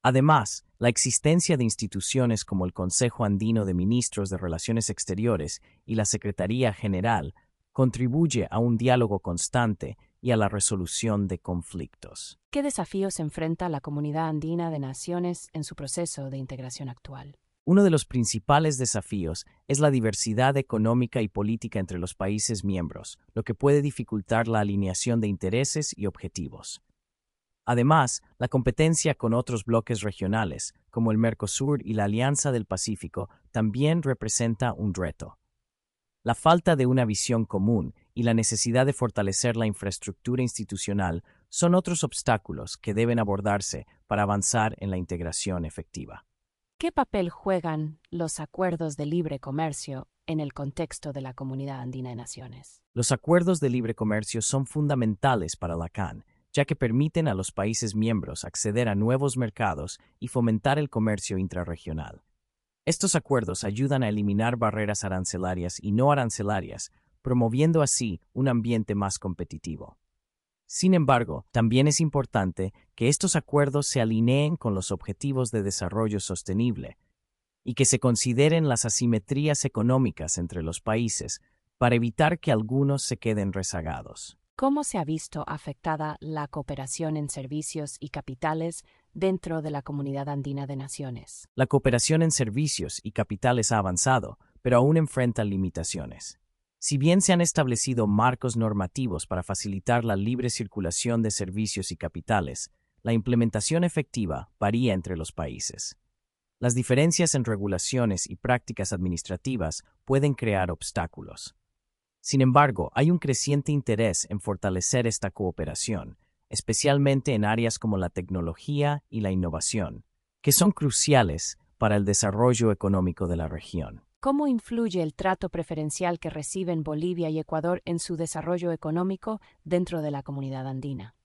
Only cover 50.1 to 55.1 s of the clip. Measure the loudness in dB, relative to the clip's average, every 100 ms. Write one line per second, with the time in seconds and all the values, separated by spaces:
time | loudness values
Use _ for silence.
50.1 | _ -6 -4 -4 -6 -8 -6 -8 -8 -10
51.1 | -8 -10 -8 -8 -6 -6 -8 -8 -8 -8
52.1 | -10 -12 -14 -16 -18 -20 _ _ -4 0
53.1 | 0 4 4 4 2 2 0 -2 -2 0
54.1 | 0 -2 -4 -2 -2 -2 -2 0 2 0